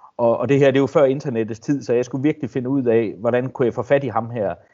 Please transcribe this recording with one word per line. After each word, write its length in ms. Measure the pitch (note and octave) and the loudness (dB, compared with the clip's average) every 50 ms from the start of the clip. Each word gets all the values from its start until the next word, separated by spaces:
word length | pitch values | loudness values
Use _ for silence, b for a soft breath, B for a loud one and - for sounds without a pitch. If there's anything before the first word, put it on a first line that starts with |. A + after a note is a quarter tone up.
| b b b | b b b
Og, 200 | - A#2+ A#2 A2+ | 0 0 2 2
og 120 | - B2 A#2 | 2 0 2
det 100 | C#3 C3+ | 4 4
her, 60 | C#3+ | 4
det 100 | C3+ B2+ | 4 4
er 60 | C#3 | 4
jo 60 | C3+ | 2
før 180 | B2+ - E3 C#3 | 2 4 4 4
internettets 540 | C3 C3+ D3 - C#3+ A#2 A2+ A2 G#2 A2+ - | 4 2 0 -4 -4 -4 -4 -4 -4 -6 -8
tid, 240 | - D#3 C#3+ C3+ A#2 | -4 -4 -4 -4 -2
så 100 | - A#2 | 0 0
jeg 120 | B2 B2 | 0 0
skulle 180 | A#2+ - C3+ C3 | -2 -4 -2 -2
virkelig 260 | D3+ D3+ D3+ C3 A2 | -2 -2 -2 -6 -8
finde 200 | - C3+ B2 B2+ | -6 -6 -4 -2
ud 140 | C#3+ C#3 A#2+ | -2 -2 0
af, 300 | A#2 A2 A#2 A2+ F#2+ C#2+ | 2 2 2 2 0 -4
hvordan 320 | F2 A2 A#2 A#2+ B2 C3 B2 | -4 -4 -2 0 0 -2 -4
kunne 160 | - - B2+ | -2 -2 -2
jeg 80 | A2+ - | -2 -2
få 100 | B2+ A2+ | -2 -2
fat 200 | - C#3+ C3+ C#3 | 0 0 0 0
i 40 | |
ham 220 | A#2 G#2 A2+ A#2 A2+ | -2 -4 -4 -6 -6
her, 260 | A#2+ A#2 G2+ F2+ E2+ - b b | -6 -4 -4 -4 -6 -8 b b